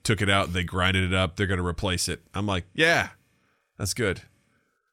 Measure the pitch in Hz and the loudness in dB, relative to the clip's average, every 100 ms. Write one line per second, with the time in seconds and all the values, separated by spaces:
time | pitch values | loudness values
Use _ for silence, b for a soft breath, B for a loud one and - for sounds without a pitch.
0 | - 107 101 98 85 90 85 90 90 92 | -2 0 4 2 2 -2 -2 0 2 2
1 | 90 92 90 - 95 90 90 82 98 87 | 2 2 0 0 -2 0 -2 -4 -2 -2
2 | - - _ 92 104 92 - - 165 151 | -4 -6 _ -6 -2 -4 -4 0 2 2
3 | - - _ _ _ _ _ - 101 - | 0 -8 _ _ _ _ _ -8 -6 -2
4 | 104 87 - _ _ _ _ _ _ | -2 -2 -8 _ _ _ _ _ _